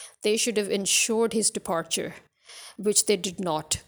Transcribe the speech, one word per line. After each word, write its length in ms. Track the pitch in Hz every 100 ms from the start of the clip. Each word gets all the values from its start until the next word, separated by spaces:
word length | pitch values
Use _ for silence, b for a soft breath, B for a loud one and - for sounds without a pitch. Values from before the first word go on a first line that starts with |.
| B B
They 140 | - 208
should 200 | - 214
have 140 | 196
ensured 640 | 202 190 - - 220 233
his 180 | 220 202
departure, 640 | 208 - 170 165 - 190 - _ _ B B B B
which 300 | 202 202 -
they 100 | 202
did 240 | 185 175
not. 420 | 185 156 - -